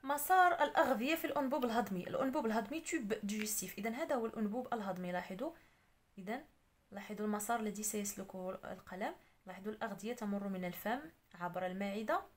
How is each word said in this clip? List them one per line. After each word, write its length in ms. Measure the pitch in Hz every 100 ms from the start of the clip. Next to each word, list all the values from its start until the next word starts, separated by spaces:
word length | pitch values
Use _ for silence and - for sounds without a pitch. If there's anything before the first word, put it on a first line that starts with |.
مسار 600 | 269 285 - 370 359 -
الأغذية 520 | 294 - 277 240 254
في 100 | 330
الأنبوب 400 | 320 294 269 294
الهضمي. 420 | 247 220 214 185 -
الأنبوب 400 | - 269 277 226
الهضمي 340 | 220 208 311
توب 340 | 320 320 214 214
digestif. 560 | 202 214 214 - 190 -
إذن 160 | 214
هذا 200 | 233 330
هو 120 | 277 226
الأنبوب 480 | 220 214 226 254
الهضمي. 380 | 233 202 180 180
لاحظوا. 400 | 180 185 190 285 330 - _ _ _ _ -
إذن 260 | 190 240 311 _ _ _ _
لاحظوا 360 | 202 202 208 214
المسار 340 | 208 208 233
الذي 220 | 214 208
سيسلكه 680 | 214 214 202 202 190 190 185
القلم. 640 | 190 - 190 - 185 233 359 - _ -
لاحظوا 260 | 185 196
الأغذية 400 | 214 226 196 214
تمر 360 | 240 208 202 202
من 160 | 185
الفم، 360 | 180 180 208 254 311 - _
عبر 320 | 170 175 170 185
المعدة 560 | 185 202 202 220 339 -